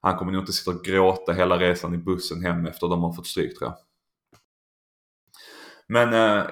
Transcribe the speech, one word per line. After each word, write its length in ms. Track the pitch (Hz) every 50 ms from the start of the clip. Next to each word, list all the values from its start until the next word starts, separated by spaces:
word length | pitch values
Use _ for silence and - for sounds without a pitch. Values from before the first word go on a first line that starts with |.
han 160 | - 98 90
kommer 140 | 87 92 90
nog 100 | 95 95
inte 120 | 92 90 90
sitta 180 | - - -
och 120 | 87 87 -
gråta 500 | 95 95 95 92 92 92 92 - - 87
hela 240 | 90 92 92 90
resan 360 | 87 90 90 90 87 - 85 87
i 40 |
bussen 440 | 87 85 92 92 90 - - 85 85
hem 240 | 87 90 87 85 85
efter 220 | 82 - - -
de 160 | 87 87 87 85
har 100 | 85 85
fått 140 | 85 85
stryk, 300 | - - 92 76 64 -
tror 140 | - - 60
jag. 60 | - - _ _ _ _ _ _ _ _ _ _ _ _ _ _ _ _ _ _ _ _ _ _ _ _ _ _ _ _ _ _ _ - - - - - - - - - _
Men, 260 | _ 113 117 120 117 113
eh, 320 | 113 113 107 104 101 95 -